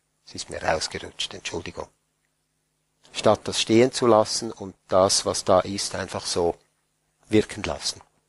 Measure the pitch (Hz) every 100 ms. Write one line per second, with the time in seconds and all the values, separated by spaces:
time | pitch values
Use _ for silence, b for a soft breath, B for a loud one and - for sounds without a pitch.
0 | _ _ - - - - - 80 - -
1 | - - - 95 - 85 85 80 78 _
2 | _ _ _ _ _ _ _ _ _ _
3 | _ - 113 104 - - - 110 127 -
4 | 123 110 107 - 113 - 98 - - 95
5 | 98 - 98 92 - 92 90 98 - 92
6 | 95 98 - 95 85 - _ _ _ _
7 | _ _ - 107 - - 85 71 - -
8 | - _